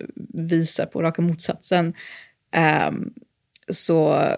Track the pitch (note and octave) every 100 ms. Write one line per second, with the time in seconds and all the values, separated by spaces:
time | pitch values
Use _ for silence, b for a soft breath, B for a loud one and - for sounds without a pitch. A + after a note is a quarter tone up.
0 | - - - - E3 E3 E3 - E3 -
1 | E3 E3 E3+ D#3+ - - - F3+ E3 -
2 | B B B B _ E3 D#3 D3+ D2 -
3 | - - - _ _ - - - - E3
4 | D3+ D3 C#3+